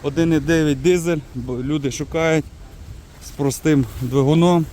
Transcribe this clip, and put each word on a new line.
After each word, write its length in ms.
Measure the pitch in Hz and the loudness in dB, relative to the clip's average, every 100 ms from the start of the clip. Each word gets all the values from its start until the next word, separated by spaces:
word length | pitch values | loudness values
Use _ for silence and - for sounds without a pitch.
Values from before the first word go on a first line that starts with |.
один 300 | 147 139 165 | -4 0 2
і 60 | 160 | 2
дев'ять 420 | 143 165 156 139 | 2 2 2 2
дизель, 380 | 147 180 165 165 - 127 | 2 2 0 -4 -4 -10
бо 220 | 123 127 | -8 -6
люди 340 | 127 151 139 | -4 -4 -4
шукають 540 | 120 143 160 165 160 - - - - - - - - - | -6 -6 -2 2 0 -2 -12 -20 -18 -18 -18 -20 -20 -18
з 40 | |
простим 560 | - 139 123 160 147 123 - | -4 -2 0 2 2 2 -4
двигуном. 640 | 123 131 135 160 170 175 156 | -2 0 4 4 4 4 0